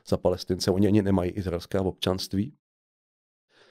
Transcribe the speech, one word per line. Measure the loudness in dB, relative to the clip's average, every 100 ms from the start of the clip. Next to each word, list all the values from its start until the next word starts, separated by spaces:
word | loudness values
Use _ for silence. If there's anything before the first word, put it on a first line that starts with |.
| -4
za | -2
Palestince, | 0 -2 -2 -2 0
oni | 2 4
ani | 4
nemají | 4 2 0
izraelské | -4 -4 -6 -4 -4
občanství, | -2 -2 -4 -4 -4 -4 -4 -8 _ _ _ _ _ _ _ _ _ _ _